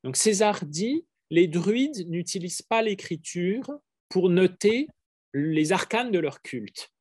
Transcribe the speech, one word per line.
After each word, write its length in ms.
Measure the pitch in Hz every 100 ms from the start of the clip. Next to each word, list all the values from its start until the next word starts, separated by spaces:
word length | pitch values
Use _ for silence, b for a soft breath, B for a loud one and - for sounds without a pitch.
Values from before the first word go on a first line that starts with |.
Donc 140 | 131 131
César 460 | 220 202 214 208 151
dit, 420 | 151 220 311 - _ _
les 160 | 165 180
druides 600 | 170 175 233 277 254 170
n'utilisent 540 | 170 170 196 175 -
pas 220 | - 226
l'écriture 880 | 226 196 - 160 - 175 175 226 269 294 _ _ _
pour 220 | 185 185
noter 580 | 175 185 185 202 233 302 _ _ _ _
les 380 | 139 151 156 156
arcanes 400 | 190 - 220 247
de 80 | 185
leur 240 | 151 -
culte. 500 | - 127 104 - - _